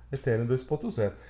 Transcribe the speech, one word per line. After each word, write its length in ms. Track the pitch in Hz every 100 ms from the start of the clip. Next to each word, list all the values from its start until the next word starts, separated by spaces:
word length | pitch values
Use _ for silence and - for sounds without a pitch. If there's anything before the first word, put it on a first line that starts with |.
| -
Ethereum 320 | 135 127 113 120
dois 160 | 127
ponto 300 | - 151 113
zero. 240 | 110 101 - -